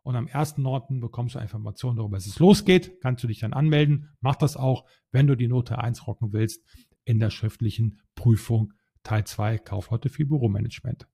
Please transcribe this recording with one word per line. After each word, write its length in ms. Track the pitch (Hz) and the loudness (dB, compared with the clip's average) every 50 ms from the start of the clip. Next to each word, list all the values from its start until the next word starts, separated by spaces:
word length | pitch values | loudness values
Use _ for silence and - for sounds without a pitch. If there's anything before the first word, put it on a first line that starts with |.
| - | -8
Und 100 | 131 123 | -6 -4
am 140 | 120 113 - | -4 -4 -4
ersten 340 | - 143 151 147 - 147 | -2 -2 -2 -2 -2 -4
neunten 380 | 135 131 131 131 - - 135 127 | -4 -2 -4 -4 -6 -6 -8 -6
bekommst 340 | 120 113 - 120 120 120 - | -8 -8 -6 -6 -6 -6 -6
du 60 | 123 | -8
Informationen 560 | 113 104 - 107 110 104 101 - - 123 117 | -10 -10 -8 -10 -10 -10 -10 -6 -4 -4 -4
darüber, 200 | 110 110 107 101 | -4 -4 -4 -6
dass 100 | 95 92 | -6 -8
es 120 | 101 - - | -6 2 6
losgeht. 600 | 160 196 202 - - 185 185 180 180 - - - | 8 8 8 6 6 4 4 4 2 -2 -8 -6
Kannst 220 | - 131 127 120 - | -4 -4 -2 -2 -4
du 20 | |
dich 140 | 113 110 - | -6 -4 -4
dann 120 | 113 107 | -6 -4
anmelden. 560 | 135 135 151 156 147 147 151 147 147 - - - _ _ | -2 0 2 4 4 4 4 4 2 2 -2 -8 _ _
Mach 160 | - 135 139 | -2 -2 0
das 200 | - 156 139 - | 2 0 0 0
auch, 300 | - 131 131 131 - - _ _ _ _ _ | 0 0 0 0 -2 -4 _ _ _ _ _
wenn 160 | - 127 143 | 2 4 4
du 100 | 143 139 | 4 4
die 120 | 117 123 117 | 2 0 0
Note 300 | 127 123 - - 113 - | 0 0 0 -2 -4 -4
eins 280 | 113 117 117 - - | -4 -4 -6 -6 -8
rocken 260 | - 101 - 113 104 | -10 -8 -6 -4 -2
willst 320 | 101 107 110 110 - - _ _ - - _ _ _ _ _ | 0 0 0 -2 -2 -8 _ _ -20 -20 _ _ _ _ _
in 140 | - 117 107 | 0 2 2
der 120 | 113 104 | 2 0
schriftlichen 680 | - - - 110 - - 117 104 - - 113 107 - _ _ _ _ | -2 -2 -4 -4 -4 -4 -4 -4 -2 -2 -2 -2 -4 _ _ _ _
Prüfung 580 | - - 120 110 - - - 117 110 110 104 - _ _ _ _ _ | 0 4 4 4 4 2 0 0 0 0 -2 -6 _ _ _ _ _
Teil 220 | - - 110 110 104 | -6 -2 -2 -2 -2
zwei, 340 | - - - 107 110 113 104 | -4 -4 -4 -2 -2 -2 -4
Kaufleute 500 | - - 101 95 - - 117 113 - 131 | -6 -6 -8 -8 -6 -4 -4 -4 -4 -4
für 160 | - - 151 | -2 -2 -2
Büromanagement. 840 | 139 156 143 120 107 101 101 104 117 - - - 120 123 - - _ | 0 0 2 2 2 0 0 -2 -4 -8 -8 -8 -8 -8 -10 -12 _